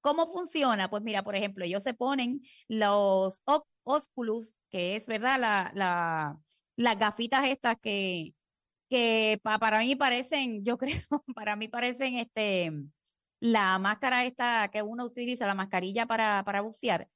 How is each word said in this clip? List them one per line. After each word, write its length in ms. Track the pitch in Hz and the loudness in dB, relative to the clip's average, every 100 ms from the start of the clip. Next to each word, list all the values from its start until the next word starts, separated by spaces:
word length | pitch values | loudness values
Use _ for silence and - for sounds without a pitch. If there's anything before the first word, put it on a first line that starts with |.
¿Cómo 300 | 285 311 330 | 2 2 0
funciona? 580 | 370 359 320 269 214 185 | -2 -4 0 2 2 0
Pues 140 | 208 | -2
mira, 200 | 220 208 | -2 -4
por 120 | 202 202 | -2 -2
ejemplo, 300 | 202 196 175 | -2 -4 -4
ellos 180 | 190 | -2
se 100 | 226 | -4
ponen 480 | 240 247 277 247 277 - - _ | -2 -2 0 -2 -4 -10 -20 _
los 760 | 220 208 208 202 190 190 190 - | 2 4 4 4 4 2 -2 0
ó-, 200 | 302 - _ | 0 0 _
ósculos, 760 | - 294 - - 226 226 220 _ _ | -2 -2 -2 -8 -4 -4 -6 _ _
que 260 | 190 175 208 | -4 -4 -4
es, 100 | 220 | -4
¿verdad? 340 | 220 240 269 | -2 0 2
La, 320 | 233 202 180 196 | 2 0 0 -2
la, 640 | 185 175 170 160 151 147 _ _ _ - | 0 0 0 -2 -4 -8 _ _ _ 0
las 200 | 233 208 | 0 2
gafitas 480 | 214 - 233 269 277 | 0 0 0 2 2
estas 280 | 269 247 226 | 0 0 -2
que, 520 | 220 202 190 175 156 _ _ _ _ _ _ | -2 -2 -2 -4 -8 _ _ _ _ _ _
que 500 | 254 233 220 214 214 | 0 2 2 2 0
pa-, 160 | 220 214 | 0 0
para 200 | 220 214 | 2 2
mí 160 | 233 269 | 2 2
parecen, 680 | 277 247 262 294 262 214 | 2 0 -2 -2 -2 -4
yo 140 | 202 233 | -4 -2
<laughs> 0 | |
creo, 260 | 262 311 - 285 - 233 | -2 -4 -4 -4 -4 -8
para 200 | 208 208 | -4 -4
mí 120 | 220 | -4
parecen, 480 | 240 247 247 269 247 | -4 -4 -2 -4 -4
este, 560 | 233 - 214 185 170 151 143 _ _ _ _ _ | -6 -2 0 0 0 -4 -10 _ _ _ _ _
la 360 | 233 220 190 190 | 2 4 4 2
máscara 440 | 196 214 269 247 | 0 0 0 0
esta 460 | 247 247 240 233 202 | 0 -2 0 2 0
que 100 | 214 | -2
uno 220 | 214 233 | -6 -6
utiliza, 420 | 247 247 240 247 202 | -8 -6 -4 -2 -2
la 100 | 196 | -2
mascarilla 500 | 190 185 185 208 233 | 0 -2 -2 -2 0
para, 380 | 226 220 202 196 | 2 2 2 0
para 160 | 202 | -2
bucear. 480 | 214 220 240 170 - | -4 -4 -2 -2 -2